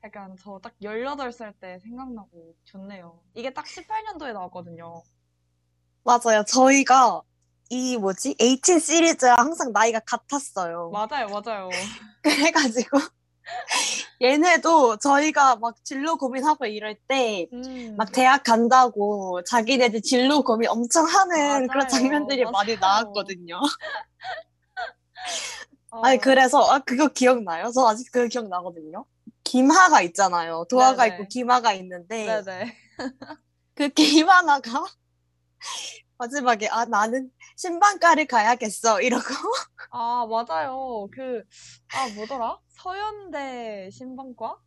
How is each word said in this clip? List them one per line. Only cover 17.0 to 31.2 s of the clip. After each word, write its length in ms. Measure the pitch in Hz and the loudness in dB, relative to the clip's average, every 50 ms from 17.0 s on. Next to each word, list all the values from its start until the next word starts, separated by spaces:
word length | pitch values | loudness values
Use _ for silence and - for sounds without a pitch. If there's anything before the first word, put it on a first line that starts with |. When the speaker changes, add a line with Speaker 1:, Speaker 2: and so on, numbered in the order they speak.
| _ _ | _ _
Speaker 2:
때 380 | 269 269 254 226 214 190 170 - 247 | -2 0 0 0 -2 -4 -6 -8 -10
Speaker 1:
음. 440 | 240 254 262 262 254 240 226 214 | -14 -14 -12 -12 -14 -14 -12 -6
Speaker 2:
막 140 | 208 220 196 - | -6 -6 -4 0
대학 300 | 254 254 254 262 277 - | 2 4 6 4 4 4
간다고 1000 | - 233 226 233 233 254 262 254 247 - 208 202 208 208 202 190 185 180 180 175 | 2 4 4 4 6 6 6 6 4 2 -2 -2 -2 -2 -4 -6 -6 -8 -8 -6
자기네들 580 | - - 240 220 214 277 247 254 240 208 226 202 | -2 -2 -2 0 2 2 2 2 2 0 -2 -4
진로 400 | - 262 247 254 262 294 302 - | 0 0 2 2 4 2 2 2
고민 260 | - 233 220 233 - | 0 0 0 0 -2
엄청 380 | 240 233 240 240 - 330 311 | -2 -2 -2 0 2 2 2
하는 640 | 330 339 392 381 359 349 311 285 285 285 277 254 247 | 4 4 2 2 2 2 0 0 2 0 0 -2 0
그런 180 | 262 277 277 | 0 -2 -2
Speaker 1:
맞아요. 20 | 262 | 0
Speaker 2:
장면들이 580 | 254 262 247 269 294 294 294 - 277 254 247 | 0 0 0 2 0 0 -2 -2 -2 -2 -2
많이 300 | 220 247 196 202 214 233 202 | 0 0 -2 -2 -2 -2 0
Speaker 1:
맞아요. 0 | |
Speaker 2:
나왔거든요. 800 | 190 190 196 214 226 208 202 202 190 190 196 175 175 170 170 185 | 2 2 2 2 0 -2 -6 -8 -8 -8 -10 -14 -12 -14 -8 -4
Speaker 1:
<laughs> 340 | 247 294 - - - 622 571 - - _ _ _ - 740 740 640 659 _ _ _ _ _ _ 762 719 - - _ _ _ _ - - - - - - - - - - _ _ _ _ _ | -4 -4 -4 -6 -12 -12 -12 -12 -14 _ _ _ -16 -14 -14 -14 -16 _ _ _ _ _ _ -14 -14 -14 -14 _ _ _ _ -16 -12 -10 -10 -10 -10 -12 -14 -16 -20 _ _ _ _ _
어. 80 | - 226 | -10 0
Speaker 2:
아니, 180 | 226 254 269 254 | 4 4 4 4
그래서, 420 | 254 262 269 262 262 254 262 285 220 - | 4 4 6 6 6 6 6 4 6 6
아, 80 | 240 285 | 4 2
그거 280 | 269 - 254 240 302 269 | 2 -2 0 0 0 0
기억나요? 640 | - - 254 247 262 240 220 185 165 165 185 233 233 | 2 2 4 4 4 2 0 -6 -8 -6 -6 -4 0
저 140 | 254 262 226 | 2 4 4
아직 220 | 214 220 254 - - | 2 0 -6 -4 -2
그거 140 | 247 240 233 | -2 -2 0
기억나거든요. 800 | 233 247 226 202 185 180 175 180 175 165 156 156 160 196 262 _ _ _ _ - _ _ _ | -2 -6 -8 -6 -8 -8 -8 -10 -14 -14 -18 -16 -16 -16 -18 _ _ _ _ -20 _ _ _
김하가 560 | - - 254 254 277 320 370 370 359 311 220 185 | -2 0 2 4 6 6 6 6 6 6 4 4
있잖아요. 600 | 175 - - 196 185 180 175 165 165 165 165 170 _ | 2 0 0 0 0 2 -2 -4 -4 -6 -8 -6 _
도하가 360 | 247 254 254 262 262 247 247 | 2 4 6 6 6 4 0
Speaker 1:
네네. 20 | 220 | 0
Speaker 2:
있고 180 | 185 175 | 0 -4